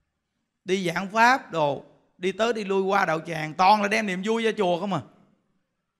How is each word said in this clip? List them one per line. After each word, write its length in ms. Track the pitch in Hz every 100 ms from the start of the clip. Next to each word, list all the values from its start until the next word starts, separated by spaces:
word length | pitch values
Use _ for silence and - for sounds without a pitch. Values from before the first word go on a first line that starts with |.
| _ _ _ _ _ _ -
đi 220 | 196 175
giảng 200 | 165 190
pháp 400 | 220 233 262 -
đồ, 320 | 160 147 135 - _ _ _
đi 140 | 185
tới 220 | 190 226
đi 100 | 226
lui 180 | 190 196
qua 240 | 190 196 185
đạo 140 | 160 165
tràng, 260 | 156 156
toàn 280 | 151 185 214
là 60 | 202
đem 200 | 220 208
niềm 140 | 185 202
vui 180 | 226
ra 80 | 220 214
chùa 220 | 180 170
không 140 | 202
à. 80 | 175 - _ _ _ _ _ _ _ _ _